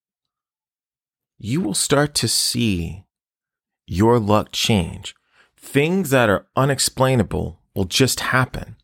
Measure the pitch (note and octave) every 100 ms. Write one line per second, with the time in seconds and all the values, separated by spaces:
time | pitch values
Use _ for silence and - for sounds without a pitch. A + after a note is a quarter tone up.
0 | _ _ _ _ _ _ _ _ _ _
1 | _ _ _ - G#2+ D3 G#3 F3+ - C#3
2 | D3 - A#2 - - B2 A2+ F2+ E2 F#2
3 | - _ _ _ _ _ _ _ - F2+
4 | A2 A#2+ G2+ G#2 - - - G#2+ E2 F#2+
5 | - - _ _ _ _ - C#3 D#3 F#3+
6 | D#3 C3 A2+ F#2 - - C#3 C3+ - -
7 | C3 B2+ F#2+ F2 E2 - _ G2 F#2+ -
8 | C3 - - B2+ B2+ - - -